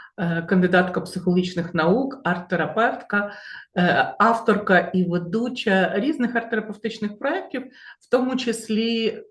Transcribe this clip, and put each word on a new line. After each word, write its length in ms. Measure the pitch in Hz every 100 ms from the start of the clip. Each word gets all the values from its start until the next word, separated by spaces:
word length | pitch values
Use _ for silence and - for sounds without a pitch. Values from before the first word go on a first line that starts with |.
| - -
е, 240 | 175 165
кандидатка 600 | 165 185 180 185 185 180
психологічних 720 | - - 180 180 180 - 165
наук, 480 | 170 160 214 269 -
арт-терапевтка, 1080 | - 180 - 175 151 - 240 269 - 208 202 - - - - -
е, 380 | 180 - - -
авторка 600 | 214 233 - 196 - 180
і 240 | 175 185
ведуча 880 | 180 175 170 208 240 - - 190 180 202
різних 400 | 247 311 240 240
арт-терапевтичних 840 | 226 214 214 202 226 - 202 -
проєктів, 440 | 277 359 - 262 262 - - -
в 100 | _
тому 260 | 247 254 254
числі 880 | 240 226 - 214 226 233 220 - -